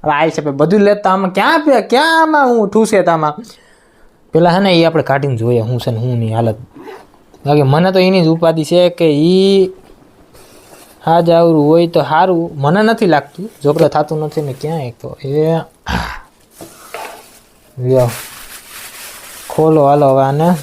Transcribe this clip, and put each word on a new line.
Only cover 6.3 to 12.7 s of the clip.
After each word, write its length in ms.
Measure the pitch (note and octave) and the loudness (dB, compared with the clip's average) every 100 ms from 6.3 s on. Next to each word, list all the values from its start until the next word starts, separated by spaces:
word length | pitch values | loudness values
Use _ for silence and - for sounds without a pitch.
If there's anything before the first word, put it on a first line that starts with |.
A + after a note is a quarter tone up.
| A2 | -2
હાલત. 200 | A#2 A2 - - - - - _ _ - C#3+ | -2 -4 -12 -20 -20 -20 -20 _ _ -12 -2
બાકી 160 | D3 | 0
મને 300 | C3+ D3 F3+ | 2 2 2
તો 80 | F#3 | 2
એની 240 | F#3 F#3+ | 2 2
જ 40 | D#3+ | 2
ઉપાધિ 380 | E3 E3 D#3+ D3+ | 2 0 0 0
છે 240 | F3 F3+ | 2 2
કે 220 | F3 E3 | 2 0
ઈ 600 | D3 D#3+ F#3 G3 G3 F#3 - - - _ _ _ - - - - - - - - | 2 2 4 4 2 0 -4 -20 -20 _ _ _ -20 -20 -20 -20 -20 -20 -10 0
હાજ 240 | E3+ E3+ | 0 2
આવરું 360 | E3+ E3+ D#3+ D3 | 2 4 2 4
હોય 220 | E3 E3+ | 2 2
તો 140 | E3+ | 0
સારું, 500 | C3 D#3 F#3+ F3 E3+ D#3 | 0 0 2 0 -4 -4
મને 280 | C#3 | 0